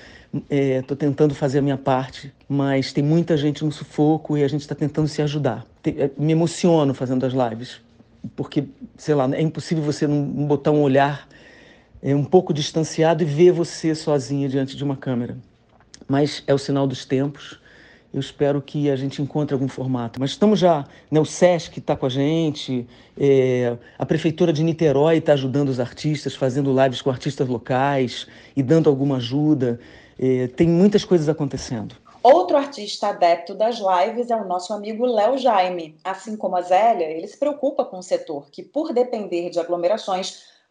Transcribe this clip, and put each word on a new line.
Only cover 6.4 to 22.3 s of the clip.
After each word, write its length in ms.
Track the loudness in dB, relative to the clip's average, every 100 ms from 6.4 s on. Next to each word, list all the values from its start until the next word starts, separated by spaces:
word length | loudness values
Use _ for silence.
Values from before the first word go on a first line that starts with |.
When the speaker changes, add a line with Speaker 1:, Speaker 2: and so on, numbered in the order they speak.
| 0 2 4 4 4
Speaker 1:
fazendo 320 | 0 -2 -2 0
as 60 |
lives, 480 | 0 -2 -4 -12 -18 _ _ _ _ -14 -10
porque, 280 | -4 -4 -4 -10 -20 -10
sei 200 | -2 0
lá, 120 | 2
é 80 | 0
impossível 400 | -2 -4 -4 -2
você 240 | -2 -2 0
não, 180 | 0
não 220 | -2 -4 -2
botar 240 | 0 2
um 120 | 2
olhar, 440 | 4 4 2 -2 -12 -20 -20 -20 -20 -20 _ -8
é, 140 | -2
um 100 | 0
pouco 300 | 4 2 4
distanciado 680 | -2 -2 -2 -2 2 2 2
e 20 | 0
ver 240 | 4 6
você 460 | 4 -2 -4 -4 -2
sozinha 520 | 0 -2 0 -2 -2
diante 280 | -2 -4 -4
de 80 |
uma 100 | -6
câmera. 420 | -4 -4 -4 -4 -10 -16 _ _ _ _ -18 -2
Mas 360 | 0 0 -2 0
é 80 |
o 40 | 0
sinal 280 | 0 0 0
dos 180 | -4
tempos. 540 | -4 -2 -2 -6 -18 -20 _ -20 -20 _ _
Eu 60 | -8
espero 420 | -8 -2 0 0
que 260 | -4 -2 0
a 60 |
gente 260 | 0 -4 -4
encontre 320 | -4 -4 -2
algum 140 | -2 -4
formato. 540 | -4 -4 -4 -4 -6
Mas 100 | -6
estamos 280 | 0 2 4
já, 280 | 4 2 -2 -16 _
né, 80 | 2
o 60 |
sesc 560 | 2 4 4 4 -2 -8
tá 160 | -4 -2
com 100 | -2
a 20 |
gente, 800 | 0 0